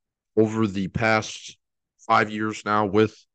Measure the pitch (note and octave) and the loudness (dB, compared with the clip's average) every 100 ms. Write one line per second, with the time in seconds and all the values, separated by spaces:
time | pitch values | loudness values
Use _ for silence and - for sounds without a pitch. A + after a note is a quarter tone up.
0 | _ _ _ G#2+ A2 A2 A2 F#2+ F#2 - | _ _ _ 0 0 2 -2 -2 -4 -2
1 | A2 A2 - - - - _ _ _ _ | 0 0 -2 -10 -18 -20 _ _ _ _
2 | - A2+ G#2+ G#2+ A2 G#2 G#2 G#2+ G#2 G#2 | 0 2 2 -4 -6 -6 -2 0 2 2
3 | A2 - _ | 2 0 _